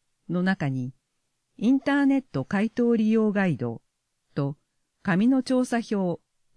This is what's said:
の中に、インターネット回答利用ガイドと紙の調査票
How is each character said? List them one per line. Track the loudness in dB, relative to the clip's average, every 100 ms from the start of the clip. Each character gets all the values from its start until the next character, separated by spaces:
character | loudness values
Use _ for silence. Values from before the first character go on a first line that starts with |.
| _ _ -6
の | -2
中 | 0 0 -2
に、 | -4 -8 -12 _ _ _ _ _ -4
イ | 0
ン | 0
タ | 2 2
ー | 2
ネ | 2
ッ | -2
ト | -6 -4
回 | -2 -2
答 | 0 2 2
利 | 2
用 | 2 2
ガ | 0 0
イ | 0
ド | -4 -8 -16 _ _ _ _
と | -6 -4 -6 _ _ _ _
紙 | -2 2 2
の | 2
調 | 2 0 0
査 | -4
票 | -4 -4 -2 -4 _ _ _